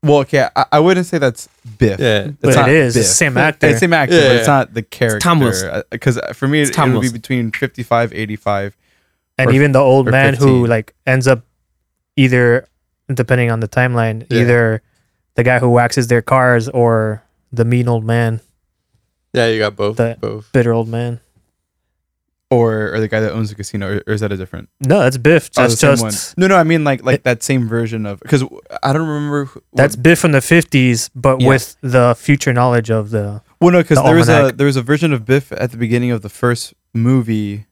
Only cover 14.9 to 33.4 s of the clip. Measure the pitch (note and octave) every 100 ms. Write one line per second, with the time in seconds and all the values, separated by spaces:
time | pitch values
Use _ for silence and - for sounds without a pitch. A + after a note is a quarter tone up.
14.9 | _ _ _ _ - A#2+ B2+ B2 A#2+ A#2+
15.9 | - A#2 A#2+ - C3 B2+ A#2+ A2+ C3 A#2+
16.9 | A2+ A2 G#2+ _ _ _ A#2 A#2 B2 A#2+
17.9 | A#2 A2 A#2 A#2 A2+ _ _ _ _ _
18.9 | _ _ _ _ - A#2 A2 G#2+ G2+ G2+
19.9 | A2 A#2 A#2 A2 G#2+ G#2 C3 A#2+ A2+ A2+
20.9 | A#2 A#2+ A#2+ _ _ _ _ _ _ _
21.9 | _ _ _ _ _ _ B2 A#2 A2 G#2+
22.9 | A2 A2 A2 A2 F#2+ G#2+ G#2 G2 G#2 F#2+
23.9 | G2+ - G#2+ G#2+ G2 F2+ - - _ C3+
24.9 | G3 C3 C3+ A#2+ E3 - - B2 A2+ C#3+
25.9 | C3+ A2 G#2 - - F#3+ F#3+ D#3+ E3 D3
26.9 | C3 B2 B2+ - - - C3+ A#2 A#2 A#2
27.9 | A2+ G#2 G2 - C#3+ C3 - _ - -
28.9 | C#3+ D#3+ D3 D3 C#3+ C3+ - _ - C#3
29.9 | A2+ B2 E3+ F3 C#3+ - E3+ D#3+ C3+ B2+
30.9 | A#2 - B2+ C3+ C3 B2+ C3+ - - C3
31.9 | B2+ B2 A#2+ - C#3 - B2 B2+ A#2+ A2
32.9 | A2+ G#2 A2 G2+ G#2